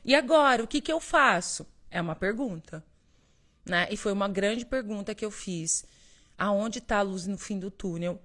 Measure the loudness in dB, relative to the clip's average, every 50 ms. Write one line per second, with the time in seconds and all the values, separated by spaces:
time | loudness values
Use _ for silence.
0 | 2 4 4 4 4 6 6 6 8 6 4 4 0 -2 -2 -4 -2 0 -2 -2
1 | -2 2 4 4 6 6 4 2 0 -2 -8 -8 -10 -14 -18 _ _ -8 -6 -4
2 | -4 -4 -4 -2 -2 -2 -2 -2 -4 -6 -6 -8 -12 -14 -16 -16 -16 _ _ _
3 | _ _ _ _ _ _ _ _ _ _ _ _ _ -2 0 0 0 0 -2 -4
4 | -2 -2 0 0 0 0 0 2 2 2 0 0 -4 -2 -4 -4 -2 -4 -6 -8
5 | -6 -8 -8 -6 -6 -8 -8 -8 -8 -6 -6 -4 -2 -2 -2 -4 -4 -10 _ _
6 | _ -20 -20 _ _ _ _ -4 0 2 2 2 0 -2 -4 -8 -4 0 0 2
7 | 2 0 -2 -6 -4 -6 -6 -6 -6 -6 -6 -6 -6 -8 -10 _ -6 -6 -4 -2
8 | -4 -4 -6 -6 -12